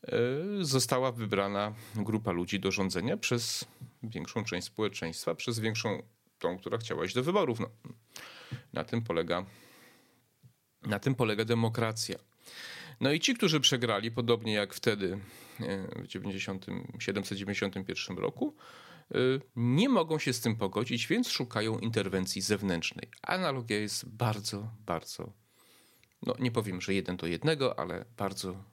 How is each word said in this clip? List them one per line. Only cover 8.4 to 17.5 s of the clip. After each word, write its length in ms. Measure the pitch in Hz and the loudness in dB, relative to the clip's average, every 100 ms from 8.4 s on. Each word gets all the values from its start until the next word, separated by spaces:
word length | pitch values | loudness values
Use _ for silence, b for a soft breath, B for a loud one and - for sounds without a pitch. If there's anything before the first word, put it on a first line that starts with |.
| B B B | B B B
na 100 | 73 | -6
tym 180 | 78 117 | -2 -2
polega, 440 | 113 82 85 87 95 B B B B B B B B _ - _ _ _ | 0 0 2 0 -2 B B B B B B B B _ -20 _ _ _
na 180 | - 101 | -2 0
tym 160 | - 123 | 2 4
polega 300 | 113 107 110 | 2 4 4
demokracja. 720 | 117 113 113 113 110 - - _ _ B B B B B B | 4 4 2 0 0 -4 -6 _ _ B B B B B B
No 120 | 131 | 2
i 80 | 156 | 4
ci, 140 | - | 2
którzy 260 | 247 190 156 | 4 4 6
przegrali, 520 | 127 131 117 101 113 | 6 4 4 2 2
podobnie 420 | 113 117 117 110 | -2 4 4 4
jak 200 | 107 101 | 2 2
wtedy, 460 | - - 104 95 98 101 B B B | 2 2 2 2 -2 -6 B B B
e, 440 | - 98 95 - | -4 -4 -4 -8
w 40 | - | -8
dziewięćdziesiątym, 880 | 95 101 95 95 95 95 95 90 - | -6 -4 -4 -4 -6 -6 -8 -8 -6
siedemset 380 | - 101 98 98 | -2 -2 -2 -6
dziewięćdziesiątym 480 | 101 | -4